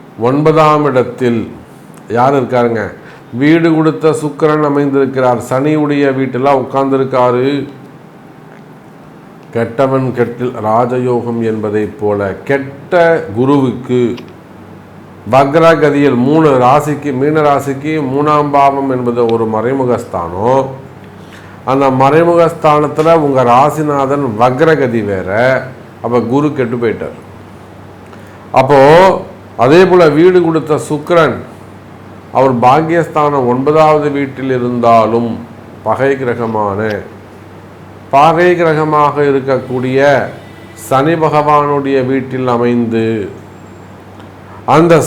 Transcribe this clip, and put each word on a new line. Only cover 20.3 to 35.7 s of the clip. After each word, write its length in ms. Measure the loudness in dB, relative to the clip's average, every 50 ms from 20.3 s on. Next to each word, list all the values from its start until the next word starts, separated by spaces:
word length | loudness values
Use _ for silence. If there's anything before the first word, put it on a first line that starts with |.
| -6 -2 0 0 2 0 0 -2 -6 -14 -18 -20 -20 -20 -20 -20 -20 -20 -20 -20 -20 -20 -20 -20 -20 -12 -4 -2
அந்த 140 | 0 0 2 2 2 2
மறைமுக 400 | 2 4 4 2 2 4 4 2 2 2 0
ஸ்தானத்துல 600 | 0 0 2 2 2 0 0 -2 0 2 2 2 2 2
உங்க 140 | 2 0 2 2 4 4
ராசிநாதன் 720 | 4 4 2 0 -2 -4 -2 -2 -2 -2 -2 -2 -2 -2 -4 -2 0
வக்ரகதி 600 | 0 0 2 2 2 2 2 2 0 -2 -2 -2 -2 -2
வேற, 180 | -4 -4 -4 -4 -2 0 0 0 0 -2 -4 -8 -16 -18 -20 -20 -16 -10 -6
அப்ப 180 | -2 -2 -2 -2 0 0
குரு 160 | 0 0 -2 -2 -2
கெட்டு 200 | -4 -4 -4 -4 -4
போயிட்டார். 340 | -4 -4 -4 -8 -12 -12 -16 -20 -20 -20 -20 -20 -20 -20 -20 -20 -20 -20 -20 -20 -20 -20 -20 -20 -20 -20 -20 -20 -20 -20 -20 -10 -2 0 2
அப்போ 180 | 2 4 4 6 6 6 6 6 6 4 2 0 -6 -12 -18 -20 -20 -12 -4 0 2
அதே 160 | 4 6 6 6 6
போல 120 | 4 4 4 4 4 4
வீடு 200 | 4 4 4 4 2 2
கொடுத்த 340 | -2 -2 -2 -2 -4 -4 -4 -6
சுக்கிரன் 480 | -8 -6 -4 0 2 2 2 2 0 -6 -10 -16 -18 -20 -20 -20 -20 -20 -20 -20 -20 -20 -20 -20 -20 -20 -14 -6 -2 0
அவர் 160 | 0 0 0 2 2
பாக்கியஸ்தானம் 840 | 2 2 2 0 0 -2 -2 -2 -2 -2 -2 0 0 0 0 0 0
ஒன்பதாவது 560 | -2 0 0 0 2 4 4 4 4 2 0 -2 -2 -4
வீட்டில் 340 | -6 -6 -8 -8 -6 -4 -4 -2
இருந்தாலும் 720 | -2 -4 -2 0 2 4 4 4 4 2 0 -2 -2 -4 -6 -8 -12 -16 -20 -20 -20 -20